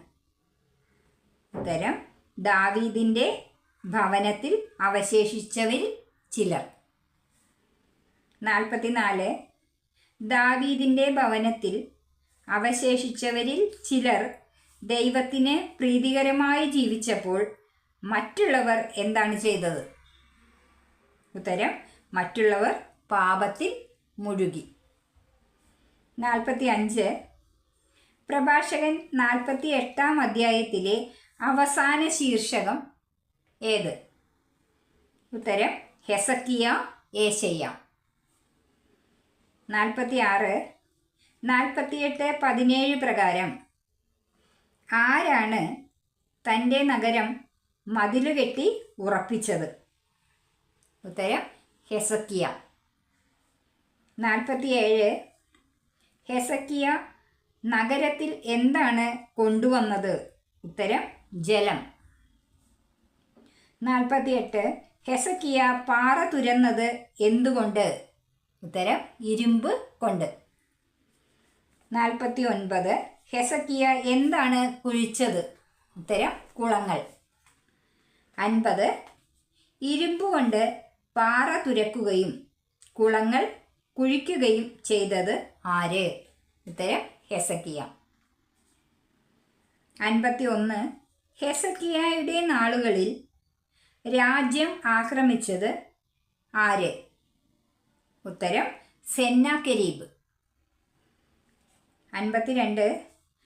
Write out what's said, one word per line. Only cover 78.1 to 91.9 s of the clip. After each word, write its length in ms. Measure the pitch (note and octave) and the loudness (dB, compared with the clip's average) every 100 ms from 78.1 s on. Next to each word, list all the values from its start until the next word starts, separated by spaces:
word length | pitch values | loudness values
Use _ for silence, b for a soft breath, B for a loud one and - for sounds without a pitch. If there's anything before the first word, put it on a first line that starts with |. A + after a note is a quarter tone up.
| _ _ - | _ _ -4
അൻപത്, 500 | G#3 A3+ A3 F#3+ A3 - - _ _ _ _ _ _ - | 0 2 2 2 0 -2 -10 _ _ _ _ _ _ -8
ഇരുമ്പ് 440 | C4+ D4 E4+ F4 G4 | -4 -2 0 -2 0
കൊണ്ട് 280 | D#4 A#3 G#3+ E4+ - - _ _ A#3 | 0 2 2 0 -4 -16 _ _ 0
പാറ 340 | A3+ A#3+ C#4+ F4 | 2 2 0 -2
തുരക്കുകയും 720 | C4 G#3+ G#3+ A#3 G3+ F#3 F3+ - - _ _ _ _ - | 0 0 0 -2 0 0 0 -4 -14 _ _ _ _ 0
കുളങ്ങൾ 460 | A3 A3 A3+ C4 A4 - _ _ _ - | 2 4 2 0 0 -6 _ _ _ -2
കുഴിക്കുകയും 680 | C4 C#4 - E4 A#3+ A3 A3+ - | 0 0 -2 0 2 2 -2 -8
ചെയ്തത് 500 | - G#3 F#3+ F#3+ F3+ - - _ F#3 | -2 0 0 -2 -2 -4 -6 _ -4
ആര്? 400 | F3 F3 F#3+ F3 - - _ _ _ F3+ | -2 0 -2 -2 -6 -16 _ _ _ -16
ഉത്തരം, 340 | E3 F#3 B3+ - - - | -6 -4 -4 -6 -16 -8
ഹെസക്കിയ. 500 | F#3+ - E3 D#3+ D3 - - _ _ _ _ _ _ _ _ _ _ _ _ _ _ _ _ _ _ _ - | -6 -4 -6 -8 -10 -12 -16 _ _ _ _ _ _ _ _ _ _ _ _ _ _ _ _ _ _ _ -6
അൻപത്തിയൊന്ന്, 800 | G#3+ A3+ B3 B3 B3 G#3+ A3 G#3 C4+ - _ _ _ - | 0 2 2 0 0 0 -2 -2 -6 -10 _ _ _ -6
ഹെസക്കിയായുടെ 1000 | C#4+ D4+ F#4+ F4+ E4+ | -4 -4 -4 -4 -2